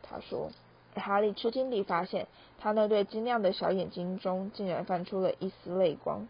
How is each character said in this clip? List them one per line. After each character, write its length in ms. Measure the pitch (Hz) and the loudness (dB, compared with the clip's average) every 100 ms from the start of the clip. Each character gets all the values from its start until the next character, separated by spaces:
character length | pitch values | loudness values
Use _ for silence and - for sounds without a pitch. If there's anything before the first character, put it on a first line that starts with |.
他 160 | - - | -12 -12
说， 300 | - - - 233 - - - | -8 -6 -6 -10 -20 -20 -12
而 80 | - | -8
哈 200 | 202 202 | 0 2
利 100 | 214 | 2
吃 200 | 202 233 | 0 -2
惊 200 | 262 262 | 0 0
地 120 | 233 | 0
发 200 | 202 175 | 0 0
现， 240 | 185 196 - - - - | 0 -4 -6 -12 -20 -6
他 140 | 214 | 0
那 160 | 214 214 | 4 4
对 160 | 214 202 | 4 2
晶 180 | 214 | -2
亮 180 | 226 240 | 0 2
的 120 | 190 | 2
小 180 | 202 170 | 2 0
眼 180 | 190 175 | 0 0
睛 300 | - 175 185 | -4 -6 -4
中 320 | 190 185 196 | -2 -2 -4
竟 140 | - 196 | -6 -4
然 160 | 151 | -2
泛 220 | 175 180 180 | 0 -2 -2
出 160 | 196 | 0
了 100 | 185 - | 0 0
一 80 | 190 | -4
丝 300 | - - 180 | -6 -6 4
泪 180 | 185 143 | 4 2
光。 320 | - 175 220 | -4 -4 -8